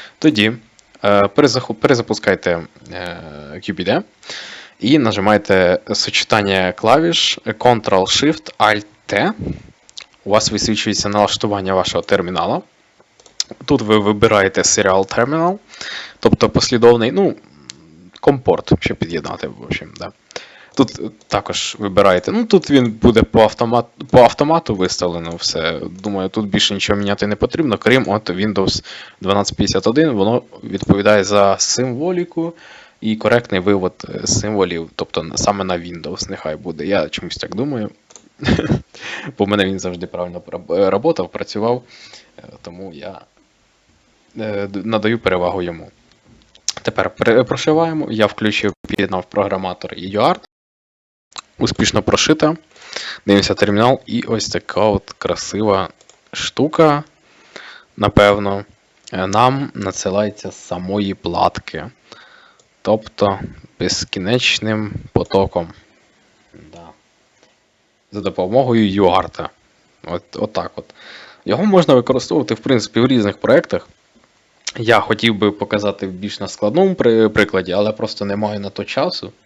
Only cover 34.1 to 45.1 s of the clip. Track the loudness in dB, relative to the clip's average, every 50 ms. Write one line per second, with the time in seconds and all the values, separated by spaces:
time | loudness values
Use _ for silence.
34.1 | -12 -10 -4 -4 -2 -2 -2 -2 0 0 0 0 -2 -6 -8 -10 _ -10 -8 -6
35.1 | -6 -6 -6 -6 -6 -4 -2 -2 0 0 -2 -4 -4 -4 -6 -8 -12 -12 -12 -10
36.1 | -10 -10 -10 -10 -10 -10 -8 -8 -8 -8 -8 -10 -10 -8 -4 -2 0 0 0 -2
37.1 | -6 -10 -10 -10 -12 -12 -12 -10 -6 -6 -6 -4 -4 -6 -6 -8 -10 _ _ _
38.1 | -20 -20 _ _ _ -8 -2 0 0 0 0 0 -2 -4 -4 _ _ -18 -16 -14
39.1 | -14 -14 -14 -10 -4 -2 0 0 2 2 2 0 0 -4 -6 -8 -8 -8 -10 -10
40.1 | -8 -8 -8 -8 -8 -14 -14 -12 -14 -12 -8 -4 0 0 2 2 2 0 0 0
41.1 | -2 -2 -4 -6 -6 -10 -10 -8 -6 -4 -2 -2 -2 -2 -4 _ -20 -20 -20 -20
42.1 | -20 -20 -20 _ _ -20 -20 -20 -20 -20 -20 -18 -16 -16 -16 -16 -16 -14 -14 -14
43.1 | -14 -16 -20 _ _ _ _ _ _ _ _ _ _ _ _ _ _ _ _ _
44.1 | _ _ _ _ -12 -10 -8 -6 -4 -4 -6 -6 -6 -6 -6 -2 -2 -2 0 0